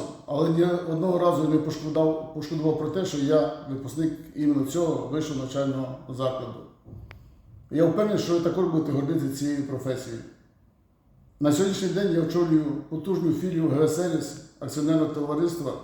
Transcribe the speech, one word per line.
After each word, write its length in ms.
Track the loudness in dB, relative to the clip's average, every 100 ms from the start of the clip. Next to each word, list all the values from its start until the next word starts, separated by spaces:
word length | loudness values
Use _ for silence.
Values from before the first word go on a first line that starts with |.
| -6 -12 -4
але 240 | 0 2
ні 140 | 4
одного 560 | 4 2 -2 -2 0 2
разу 240 | 4 4
не 140 | 4 2
пошкодував, 760 | 0 -4 -2 2 2 2 -4
пошкодував 460 | -8 -6 -2 0 0
про 100 | -2
те, 160 | -2 -2
що 120 | 0
я 360 | 2 4 2 -2 -8
випускник 440 | -8 -6 -2 -2 -2 -8 0
іменно 300 | 2 4 2
цього 420 | 2 2 0 -2
вищого 320 | -2 -2 -4
навчального 560 | -4 -2 -2 -2 -4 -8 -10
закладу. 500 | -4 -2 -2 -6 -10 -16 -20 -20 -18 -18 -20 -20 -20 -20 -20 -4
Я 140 | 2 4
впевнений, 380 | 4 2 0
що 100 | 0
ви 60 | 0
також 260 | 2 0 2
будете 260 | 2 0
гордитися 440 | 0 0 0 -2 -2
цією 280 | -2 -2
професією. 580 | -4 -4 -4 -4 -6 -12 -14 -20 _ _ _ _ _ _ _ _ -20 -2
На 120 | 2
сьогоднішній 360 | 4 2 2 0
день 260 | 0 2
я 80 | 2
очолюю 440 | 2 2 4 4 2 -4 -6
потужну 440 | -6 -2 0 2
філію 360 | 0 0 0 2
Г 160 | 4 2
В 40 |
«Сервіс» 520 | 2 0 0 -4 -10 -16 -12
акціонерного 540 | -8 -2 2 4 2
товариства 600 | 0 -2 0 0 -2 -6 -6